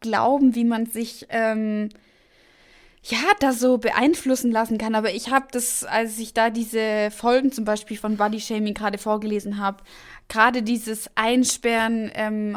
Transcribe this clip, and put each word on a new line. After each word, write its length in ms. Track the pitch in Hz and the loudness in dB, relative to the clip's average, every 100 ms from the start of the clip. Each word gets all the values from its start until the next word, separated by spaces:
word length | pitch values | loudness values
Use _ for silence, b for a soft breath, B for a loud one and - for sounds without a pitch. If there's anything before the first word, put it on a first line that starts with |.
glauben, 540 | 226 214 233 277 262 | -2 2 2 6 4
wie 100 | 233 | 6
man 220 | 233 226 226 | 2 0 -2
sich, 400 | 220 226 - - | -4 -8 -10 -6
ähm, 640 | 226 220 220 220 214 214 b b b b b b b b b b b | -2 0 0 -2 -2 -4 b b b b b b b b b b b
ja, 140 | - 226 320 415 | -8 -2 2 2
da 120 | 277 | 2
so 260 | 233 254 247 | 4 4 4
beeinflussen 760 | 226 - 269 339 262 254 240 | 2 2 4 2 0 0 2
lassen 260 | 220 226 220 | 0 0 -2
kann. 160 | 220 | 0
Aber 180 | 220 214 | 0 0
ich 180 | 196 233 | -4 0
hab 200 | 269 262 | 0 0
das, 320 | 247 240 - | -4 -4 -4
als 380 | - 185 226 214 | -2 -2 -2 -6
ich 140 | 226 | -4
da 160 | 226 226 | 0 0
diese 600 | 226 226 226 220 214 208 | 0 -4 -2 0 0 -2
Folgen 400 | 214 233 254 269 | -2 2 4 2
zum 140 | 254 | 0
Beispiel 320 | 214 214 - 208 | -2 -2 -4 -8
von 200 | 214 208 | -4 0
Bodyshaming 580 | 208 220 - 214 214 | 0 0 -4 -2 -2
gerade 220 | 202 208 202 | -2 -4 -4
vorgelesen 600 | 220 214 214 208 202 202 | -2 -2 0 -4 -4 -4
hab, 240 | 196 196 B B B B _ | -4 -6 B B B B _
gerade 340 | 220 226 247 | 4 4 4
dieses 480 | 214 240 220 220 - - | 0 -2 -2 -8 -6 -2
Einsperren, 960 | 226 247 247 - 240 226 226 226 214 | 2 4 2 0 0 0 0 -2 -4
ähm, 420 | - 214 214 214 | -4 -4 -2 -4